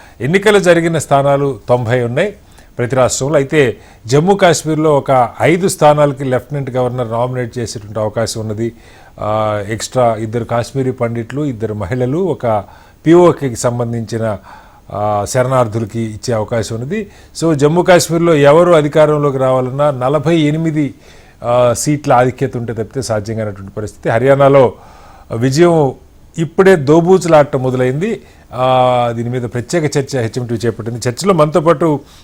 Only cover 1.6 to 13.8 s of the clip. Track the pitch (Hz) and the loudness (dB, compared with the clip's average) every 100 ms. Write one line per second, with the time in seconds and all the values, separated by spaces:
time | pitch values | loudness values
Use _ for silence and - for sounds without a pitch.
1.6 | - 123 117 127 117 131 202 180 _ - | -2 -2 0 -2 -2 -2 -4 -6 _ -20
2.6 | - - 120 127 120 - 135 151 135 156 | -14 -8 -2 0 0 0 0 0 2 2
3.6 | 123 - - - 110 143 180 202 180 147 | 0 -2 -12 -16 -2 2 2 4 2 2
4.6 | 151 156 156 139 143 131 113 - 127 175 | -2 0 2 2 2 2 0 0 0 2
5.6 | 190 - 151 147 147 131 135 127 - 143 | 0 2 4 4 2 0 -2 -4 -4 -8
6.6 | 127 127 127 127 113 113 127 127 120 123 | -4 -4 -2 -4 -4 -4 -4 -4 -6 -8
7.6 | 110 117 104 110 107 117 110 113 110 107 | -8 -10 -10 -6 -4 -2 -4 -6 -8 -6
8.6 | 117 - - - - - 104 107 107 104 | -6 -8 -20 -20 -20 -10 -4 -2 -2 -4
9.6 | 101 113 - 131 117 110 113 117 113 117 | -6 -8 -4 0 0 0 -4 -6 -4 -4
10.6 | 113 135 127 127 117 117 113 135 151 110 | -4 -4 -4 -4 -4 -6 -8 -6 -6 -6
11.6 | 110 104 92 127 123 156 185 127 120 104 | -6 -6 -6 -4 -2 -2 -4 -4 -2 -4
12.6 | - - - _ 151 175 175 - 135 117 | -6 -18 -20 _ 4 6 6 2 -4 -4
13.6 | 123 120 | -4 -2